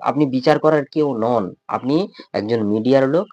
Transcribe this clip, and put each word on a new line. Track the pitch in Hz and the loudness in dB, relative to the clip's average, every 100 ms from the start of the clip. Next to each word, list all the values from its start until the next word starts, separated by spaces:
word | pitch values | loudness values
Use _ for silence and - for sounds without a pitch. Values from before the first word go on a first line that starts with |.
আপনি | - 131 143 | -2 0 0
বিচার | 127 139 147 | 0 2 2
করার | 156 156 139 | 2 2 0
কেউ | 156 147 120 | -2 -2 0
নন। | 113 120 92 - - | 0 0 -2 -8 -8
আপনি | 110 123 156 202 - - | -6 0 -2 -2 -8 -10
একজন | - 104 117 | -6 -2 -2
মিডিয়ার | 104 107 117 135 135 | 0 0 2 2 2
লোক, | 160 208 | 0 -2